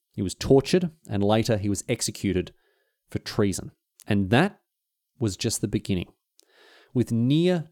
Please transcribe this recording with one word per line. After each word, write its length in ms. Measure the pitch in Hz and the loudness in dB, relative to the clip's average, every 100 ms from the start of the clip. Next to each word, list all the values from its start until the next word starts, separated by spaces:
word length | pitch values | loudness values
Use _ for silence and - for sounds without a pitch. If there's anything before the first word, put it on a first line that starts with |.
| _ | _
he 80 | - | -6
was 140 | 92 | -6
tortured, 560 | - - 135 131 180 175 - - | -2 4 4 4 0 0 -8 -6
and 160 | 101 | 0
later 320 | 101 110 113 107 | 2 2 2 0
he 140 | 101 | -2
was 120 | 98 - | -4 -4
executed 640 | 120 - - 101 90 85 - _ _ _ _ _ | -4 -6 -4 -2 0 -2 -10 _ _ _ _ _
for 100 | - | -10
treason. 520 | - - 101 - - - _ - - | -6 -2 0 -2 -8 -16 _ -12 -2
And 220 | 101 95 | 0 4
that 320 | 117 196 - _ _ _ _ _ - | 4 2 -2 _ _ _ _ _ -6
was 200 | 113 92 | -4 -2
just 240 | 113 - | -4 -4
the 60 | 107 | -4
beginning 440 | 107 - 92 - _ _ _ _ _ _ - _ | -4 -2 -4 -4 _ _ _ _ _ _ -20 _
with 200 | 127 113 | -2 0
near 560 | 117 120 151 180 175 147 | 2 2 4 2 0 -4